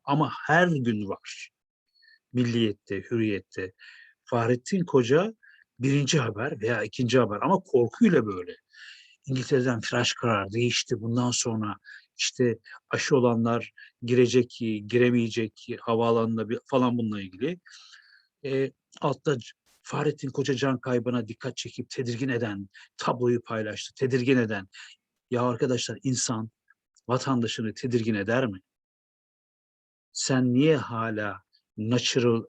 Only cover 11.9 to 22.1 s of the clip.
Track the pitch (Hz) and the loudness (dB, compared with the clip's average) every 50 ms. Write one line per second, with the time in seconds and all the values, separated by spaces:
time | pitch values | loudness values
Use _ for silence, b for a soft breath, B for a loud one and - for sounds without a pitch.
11.9 | B B B B _ - - - - - 127 120 110 - B B B B _ - | B B B B _ -6 -4 -2 0 2 2 2 0 -2 B B B B _ -6
12.9 | 117 113 - - 151 131 120 120 117 113 113 117 117 117 - - B B B B | -4 -4 0 2 4 4 4 4 4 2 2 2 0 0 -4 -8 B B B B
13.9 | B _ 127 117 123 123 123 113 113 127 120 - - - 120 110 107 104 104 104 | B _ -4 2 4 4 6 6 6 4 2 2 -2 -6 -4 -4 -4 -4 -4 0
14.9 | 117 120 123 123 123 120 117 110 110 117 113 107 - - - - 113 - - 120 | 2 4 4 4 4 2 2 0 -2 -2 -4 -4 -6 -12 -12 -12 -12 -6 -2 0
15.9 | 113 113 117 117 117 117 113 113 113 110 110 104 120 - - - 139 127 127 123 | 0 2 2 4 2 2 2 0 -2 -2 -4 -4 -6 -6 -4 -2 0 2 2 2
16.9 | 120 120 113 110 107 101 95 92 92 92 123 160 180 175 B B B B B B | 0 0 -2 -2 -4 -6 -8 -10 -8 -6 -4 -4 -4 -6 B B B B B B
17.9 | B B B B B B B B _ _ - 135 135 135 135 131 - _ _ _ | B B B B B B B B _ _ -8 -4 -2 -2 -2 -4 -6 _ _ _
18.9 | - - 160 147 131 - - 156 139 123 - - - _ _ _ _ _ - - | -8 -4 -2 -2 -2 -2 -2 -2 -2 -2 -4 -12 -20 _ _ _ _ _ -12 -8
19.9 | - 139 151 151 147 - 147 131 - 143 131 - 135 120 139 135 131 120 - 131 | -4 -2 -2 -2 -2 -4 -6 -6 -4 -2 -2 0 0 0 0 0 0 -2 -2 0
20.9 | 123 120 110 123 123 120 110 107 110 - - 127 - - - 120 - - 117 - | 0 0 0 0 -2 -2 -4 -6 -10 -10 -10 -8 -8 -8 -10 -10 -10 -12 -12 -8
21.9 | - - 127 120 | -6 -6 -4 -4